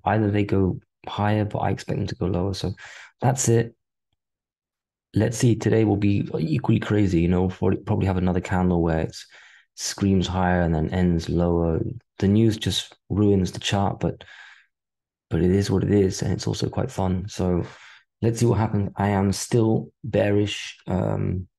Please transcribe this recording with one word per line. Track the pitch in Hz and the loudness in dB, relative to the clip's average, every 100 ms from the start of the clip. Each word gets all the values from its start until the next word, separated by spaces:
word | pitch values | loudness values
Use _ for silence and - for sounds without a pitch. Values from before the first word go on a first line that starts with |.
either | - 107 104 | 0 2 2
they | 101 | 0
go | 101 98 95 - _ _ - | 0 2 2 0 _ _ -12
higher, | - 104 107 | -2 0 2
but | 104 - | 0 -2
I | 98 | -4
expect | 95 - - | -4 -6 -6
them | 92 | -4
to | |
go | - 87 | -4 -2
lower. | 90 95 | -2 -2
So | 95 92 - - - - - | -4 -6 -8 -14 -20 -20 -4
that's | 123 131 - | -2 0 2
it. | 117 - - _ _ _ _ _ _ _ _ _ _ _ _ _ | 2 0 -8 _ _ _ _ _ _ _ _ _ _ _ _ _
Let's | 104 110 - | -2 -2 2
see, | 123 | 2
today | 107 107 110 | 2 2 2
will | 107 101 | 4 2
be | 104 101 - - | 2 0 -2 -4
equally | 156 156 - 113 | -2 -2 2 0
crazy. | - 104 98 87 | 2 2 2 2
You | 87 | 2
know, | 90 92 - | 2 0 0
we'll | 95 95 | -2 -2
probably | - 104 95 | -2 -2 0
have | 92 | 0
another | 90 90 | 0 -2
candle | - 92 90 85 | -2 0 2 2
where | 82 80 | 2 0
it | 80 - - - - - _ | -2 -8 -20 -20 -20 -20 _
screams | - - - 101 95 87 | -12 -10 -2 0 2 0
higher | 92 90 90 | 0 2 2
and | 85 | 2
then | 80 78 | 0 -2
ends | 92 90 85 82 | 0 2 0 0
lower. | 82 87 85 82 80 - - _ - | 0 2 2 0 -2 -4 -8 _ -2
The | 98 | 2
news | 104 113 104 | 4 2 0
just | 98 - - - - | -4 -4 -6 -16 -6
ruins | 92 104 98 90 | 0 2 4 0
the | - | -4
chart, | - 101 98 - | -4 0 -2 -2
but, | 85 - - - - - _ _ _ _ _ _ - | -6 -6 -14 -20 -20 -20 _ _ _ _ _ _ -6
but | 85 | 0
it | 90 | 2
is | 98 101 | 2 2
what | 95 | 0
it | 98 | 2
is, | 101 95 - | 4 2 0
and | - | -4
it's | 107 113 | -2 -4
also | 110 113 | -4 -4
quite | - - | -4 -6
fun. | - 95 92 98 | -2 -2 -2 -4
So | - 92 87 - - - - _ - | -4 -2 0 -4 -10 -20 -20 _ -4
let's | 113 113 | -2 2
see | 120 | 2
what | 104 | 2
happens. | 110 104 98 - | 0 0 -4 -2
I | 101 | 0
am | 101 98 | 2 2
still | 92 - 120 110 110 - _ | 0 0 2 2 0 -4 _
bearish, | 127 101 101 104 104 - - - - | -4 0 2 2 0 -4 -12 -14 -6
um, | 92 107 101 101 92 90 | -2 -2 -2 -2 -4 -8